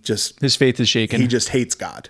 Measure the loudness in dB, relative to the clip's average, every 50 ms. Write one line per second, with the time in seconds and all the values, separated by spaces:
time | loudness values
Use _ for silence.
0 | -4 -4 -4 -2 -4 -6 -4 _ -2 -2 2 4 2 2 4 2 0 2 2 0
1 | 0 0 0 0 2 2 2 0 0 0 0 -2 0 -2 -4 -8 -8 -10 -12 -14
2 | -18